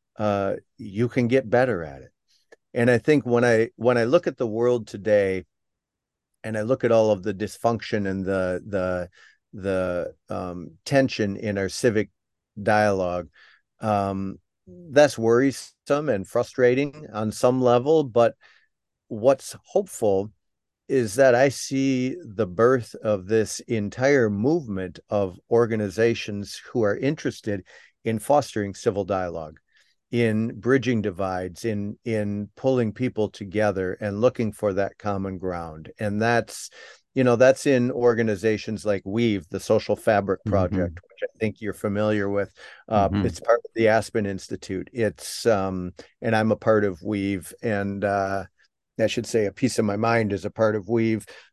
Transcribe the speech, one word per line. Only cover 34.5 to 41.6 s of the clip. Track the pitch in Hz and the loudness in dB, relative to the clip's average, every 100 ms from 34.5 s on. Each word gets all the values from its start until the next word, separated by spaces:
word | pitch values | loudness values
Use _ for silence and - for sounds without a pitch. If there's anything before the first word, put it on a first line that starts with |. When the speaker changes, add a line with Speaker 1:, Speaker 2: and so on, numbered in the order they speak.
Speaker 1:
for | 101 104 | -2 -2
that | 95 98 - | 0 -4 -4
common | 104 98 95 92 | -6 -4 -4 -6
ground. | 92 87 82 78 80 - | -6 -8 -10 -14 -18 -8
And | 107 104 | -6 0
that's, | 113 117 110 - - - - - _ | 2 2 0 -10 -16 -18 -20 -20 _
you | - | 0
know, | 127 117 | 2 6
that's | 127 131 147 | 6 6 4
in | 131 120 | 2 2
organizations | 139 120 113 113 101 110 107 - 104 | 2 2 4 2 0 0 0 -2 -6
like | 104 98 | -2 -2
Weave, | 95 107 117 101 - | -2 0 2 0 -4
the | 95 | -10
Social | - 107 - | 0 0 2
Fabric | 104 - 104 98 95 | 0 2 2 2 -2
Speaker 2:
Mm-hmm. | 107 | 0
Speaker 1:
Project, | 104 90 92 87 82 - | 0 2 0 -2 -6 -20
which | - | -12
I | - - | -12 -4
think | 110 104 | -4 -4